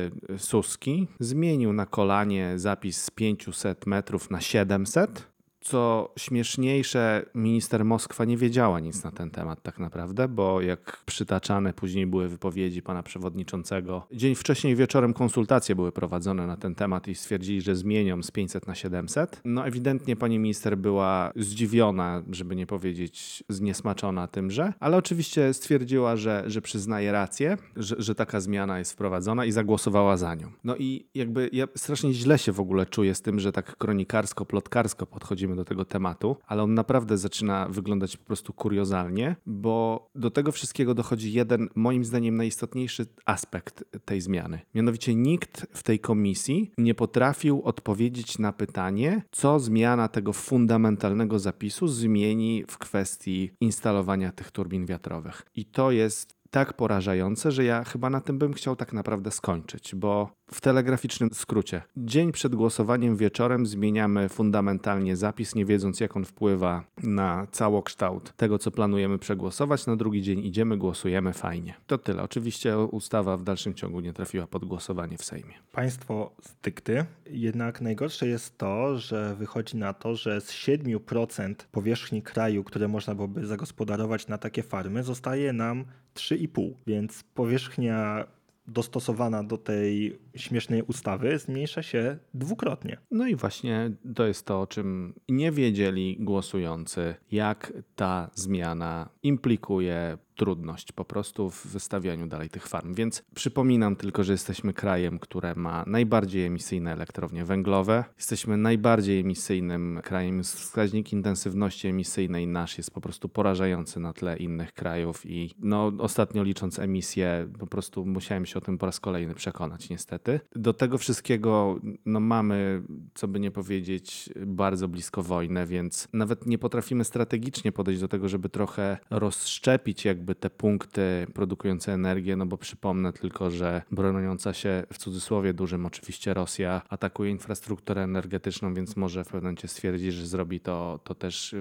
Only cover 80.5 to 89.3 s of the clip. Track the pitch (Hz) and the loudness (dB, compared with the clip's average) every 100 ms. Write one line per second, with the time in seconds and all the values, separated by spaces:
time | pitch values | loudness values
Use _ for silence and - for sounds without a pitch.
80.5 | - - 147 135 107 - 117 113 - 98 | -4 0 2 2 -2 0 0 0 -2 -6
81.5 | 101 - 110 104 117 - 110 - - 113 | -6 -6 -2 0 0 -2 -6 -4 0 2
82.5 | 104 95 - 104 107 104 101 98 101 104 | 0 -2 -2 0 0 -4 -4 -4 -4 -4
83.5 | 107 - - 107 104 110 110 - 107 110 | -6 -8 -6 -4 -2 -2 -2 -4 -8 -6
84.5 | - - 98 95 110 127 123 139 135 143 | -6 -6 -6 -4 -4 -4 -6 -4 -2 0
85.5 | 120 113 123 131 - _ - - 170 160 | 0 -2 -4 -8 -16 _ -10 -4 -2 0
86.5 | - - - - 107 107 - - - 117 | -2 -2 -4 -2 -2 -2 -8 -12 -2 2
87.5 | 127 127 - 120 110 107 107 - _ _ | 2 0 -2 0 0 0 -4 -8 _ _
88.5 | _ - 117 113 135 127 110 120 | _ -6 -4 -2 -4 -2 0 0